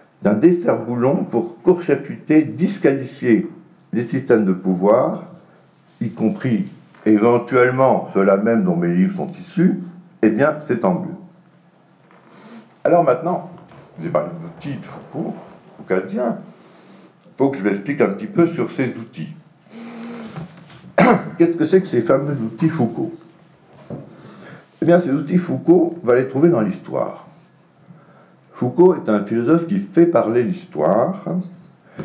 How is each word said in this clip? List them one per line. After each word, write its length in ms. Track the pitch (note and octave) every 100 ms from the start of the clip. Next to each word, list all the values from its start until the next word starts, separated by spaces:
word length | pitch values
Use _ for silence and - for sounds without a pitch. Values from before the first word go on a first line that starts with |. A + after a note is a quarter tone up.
| _ _
d'un 120 | G2+
dessert-boulon 920 | G#2+ D#3+ F3 - A2+ A2+ A#2+ B2+ E3+
pour 380 | - A#2 - -
court-circuiter, 800 | - F3 - C#3 - A#2 - D#3
disqualifier 1040 | C#3 G#2+ F3 - C#3 C3+ C3 - B2 G#2 - - - _ -
les 120 | A2+ A#2+
systèmes 380 | C3+ - A2+
de 80 | G2
pouvoir, 760 | F2+ F#2 F2+ G2 A#2 D3 - - - - _ _ _ _ -
y 80 | A#2
compris 560 | - A2 G2+ C3 G#2+ F#2+ - - - -
éventuellement 1040 | G#2+ A2+ A#2+ - C3 B2 C3 C3 G#2+ -
ceux-là 220 | G2 G2 G2
même 300 | A2+ A#2 F#2
dont 100 | E2+
mes 180 | F2
livres 220 | F2 F#2+ -
sont 160 | C#2+ -
issus, 400 | - - F#3 - - - - -
eh 100 | A2
bien, 260 | G#2 D3 D3+
c'est 220 | - A#2+
tant 140 | F#2+ F2
mieux. 200 | F2+ - - _ _ _ _ _ _ _ _ _ _ - - - - _
Alors 220 | - E3+ D#3
maintenant, 440 | B2 E3 F3+ - - - - - -
j'ai 80 | D#3+
parlé 220 | C#3+ D#3 E3
d'outils 360 | E3 - D3 B2
de 60 |
Foucault, 500 | - - - C#3 A3+ - - - - -
foucaldien, 580 | - F#3+ G3 G3 - - - - - - - - - _ _ -
faut 100 | C3+
que 100 | G2
je 60 |
m'explique 380 | G2+ G2+ - C#3
un 80 | G#2+
petit 180 | G2 G#2+
peu 180 | - E3
sur 240 | - A2+
ces 220 | - B2+ A2
outils. 360 | A2+ - D#3 - _ _ _ A3+ A#3 A#3 A#3 A#3 A3+ - - - - - - -
<coughs> 380 | B3 G#3+ - -
Qu'est-ce 200 | E3 E3
que 80 | D3+
c'est 160 | F#3+
que 60 | F#3
ces 140 | B2
fameux 320 | A2+ C3+ D3
outils 360 | C3+ A2+ - D#3+
Foucault ? 440 | - A2+ - A2 - - _ _ _ _ - - - - - - - - - _ -
Eh 40 | D#3
bien, 140 | E3+
ces 120 | F3
outils 260 | C#3+ - F3+
Foucault, 600 | - C3 B2 F3+ E3 -
on 40 | A2+
va 80 | B2
les 120 | C3
trouver 220 | C3+ E3+
dans 120 | C3+
l'histoire. 680 | G#2 - - C2 G#1+ - - - _ _ _ _ _ - _ - _ _ _
Foucault 420 | - B2 C#3+ F3+ D3+
est 140 | -
un 140 | G#2
philosophe 440 | G2+ A2+ A#2+ E3 E3
qui 120 | -
fait 260 | - - E3+
parler 380 | C3+ G#2 A#2+
l'histoire. 800 | A2+ F2 - D#2 D2+ G#2 C#3+ F#3+ E3 F3 - - - _ _ -